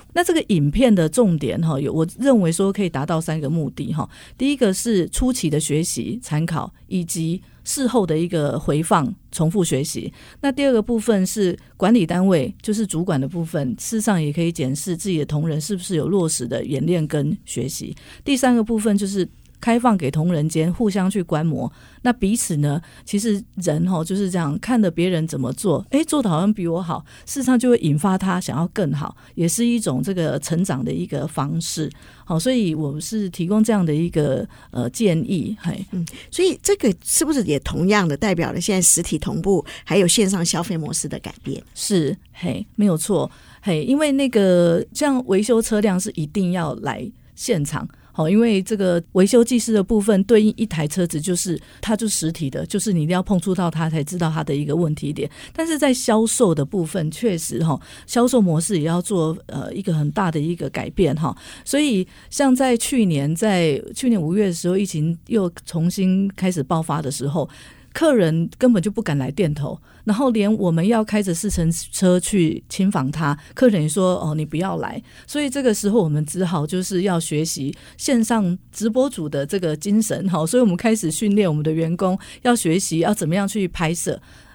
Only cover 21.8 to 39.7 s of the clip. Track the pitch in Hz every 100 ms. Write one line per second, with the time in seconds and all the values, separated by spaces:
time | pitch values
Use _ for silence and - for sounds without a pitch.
21.8 | - - 247 240 196 233 - 147 147 147
22.8 | - - - 202 226 202 - - 175 151
23.8 | 180 175 160 190 190 180 156 151 - 247
24.8 | 190 170 180 170 160 139 123 - 208 139
25.8 | - 277 320 302 226 156 196 214 170 165
26.8 | 175 143 - - - 285 254 247 247 240
27.8 | 151 147 202 190 190 180 - 135 175 -
28.8 | 156 143 - - - - 165 196 240 240
29.8 | 202 131 - 180 156 143 - 170 190 139
30.8 | - 165 180 143 147 - 143 165 165 165
31.8 | 147 - - - - 165 254 254 185 156
32.8 | 147 151 - 220 196 - 170 214 220 208
33.8 | 170 151 170 160 147 131 - - - -
34.8 | 120 - 214 160 - 185 98 214 170 -
35.8 | - 185 165 - - - 370 - - 403
36.8 | 240 180 - - 302 285 175 139 - -
37.8 | 185 214 170 139 214 175 127 139 175 185
38.8 | 170 175 170 151 - 151 185 185 -